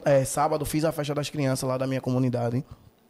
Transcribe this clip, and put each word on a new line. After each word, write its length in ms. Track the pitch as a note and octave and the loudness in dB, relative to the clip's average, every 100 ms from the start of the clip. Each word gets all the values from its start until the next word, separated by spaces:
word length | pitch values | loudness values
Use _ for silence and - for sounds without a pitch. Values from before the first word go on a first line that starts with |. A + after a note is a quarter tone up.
| D3 | 4
é, 180 | C3+ C3 | 4 4
sábado, 400 | D3 D#3 D#3 C#3+ | 0 0 0 -2
fiz 180 | D#3 D#3+ | 0 0
a 60 | |
festa 220 | D3+ D3 D3 | -2 -4 -4
das 140 | C#3+ | -4
crianças 380 | D3+ C3 C3 C3 | -2 0 0 -2
lá 100 | C3 | -2
da 80 | C3+ | -2
minha 140 | C3 | -2
comunidade, 640 | C3 B2+ C3 A#2+ A#2+ B2 - - - _ | 0 2 2 0 0 -2 -4 -12 -20 _